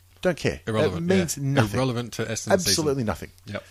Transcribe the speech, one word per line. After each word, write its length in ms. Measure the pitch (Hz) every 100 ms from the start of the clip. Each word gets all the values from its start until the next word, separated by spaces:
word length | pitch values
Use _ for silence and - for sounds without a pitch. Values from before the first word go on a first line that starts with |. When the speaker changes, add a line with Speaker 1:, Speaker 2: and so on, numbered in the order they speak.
| _ -
Speaker 1:
don't 140 | 180 156
care. 240 | 123 73 -
Speaker 2:
Irrelevant, 440 | 110 104 90 170
Speaker 1:
It 40 |
means 220 | 190 156 -
Speaker 2:
yeah. 80 |
Speaker 1:
nothing. 300 | 139 139 107 113
Speaker 2:
Irrelevant 340 | 131 120 120
to 100 | -
Essendon 280 | 113 110 -
Speaker 1:
Absolutely 420 | 196 175 180 151 139
Speaker 2:
season. 40 | 110
Speaker 1:
nothing. 240 | 85 - - -
Speaker 2:
Yep. 180 | 104 -